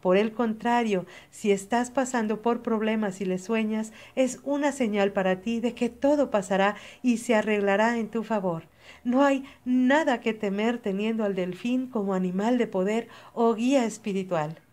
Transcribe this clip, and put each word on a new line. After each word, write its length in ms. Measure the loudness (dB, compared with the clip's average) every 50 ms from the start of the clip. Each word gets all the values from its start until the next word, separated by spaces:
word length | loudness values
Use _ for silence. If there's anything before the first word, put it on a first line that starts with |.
Por 160 | 2 4 4
el 160 | 4 2 0 -2
contrario, 720 | -2 -2 -2 -2 -2 -2 0 0 2 2 0 0 -2 -2 -6 -16 -20 -20 _
si 220 | -20 -6 0 0 0
estás 380 | 0 0 -2 0 0 0 0
pasando 520 | -2 -2 -2 0 0 -2 0 0 -4 -2 0
por 200 | -2 -2 0 -2
problemas 580 | -2 -2 0 0 0 0 0 0 -2 -4 -4
y 40 | -4
le 140 | -2 -2 -4
sueñas, 540 | -2 -2 -2 -2 0 -2 -2 -4 -6 -6 -10 -20 -20 -10 -2
es 260 | 0 0 0 -2 -6 -6
una 280 | -4 -2 0 0 -2 0
señal 400 | 0 -2 -2 2 2 2 2 2
para 280 | 0 0 0 0 0
ti 200 | -2 -4 -4 -2
de 140 | -2 -4 -2
que 140 | -2 -4 -4
todo 420 | -4 0 2 2 2 2 2 0
pasará 460 | 0 -2 0 2 2 2 2 2 0 -2 -12 -20 -20 -4 0
y 160 | 0 0 0
se 160 | 0 2 2
arreglará 640 | 2 2 2 0 0 2 2 2 4 2 2 2 -2
en 100 | -4 -4
tu 160 | -4 -6 -4
favor. 440 | -2 -4 -2 -2 -2 -4 -4 -8 -14 _ _ -20 -20 -20 -10 _
No 200 | 0 2 4 4
hay 200 | 4 2 0 -2 -10 -18 _ _
nada 560 | 0 2 4 4 6 4 4 4 2 0 0
que 120 | 0 -4 -4
temer 440 | -2 -2 -2 -2 0 0 0 -2 -2
teniendo 460 | -4 -4 -2 -2 -2 -2 -2 -2 -2
al 100 | -2 -2
delfín 540 | -2 -4 -4 -6 -6 -4 -2 -2 -2 -2 -4
como 260 | -4 -4 -2 0 0
animal 440 | 0 -2 -2 -2 0 0 0 2 2
de 80 | 0
poder 420 | 0 0 -2 0 0 0 -2 -4 -6 -16 -20 -20 -14 _
o 200 | 0 2 2 2
guía 300 | 2 0 2 2 2 2
espiritual. 760 | 0 -4 -6 -6 -4 -4 -4 -2 -2 -2 -2 -2 -2 -6 -12 _ _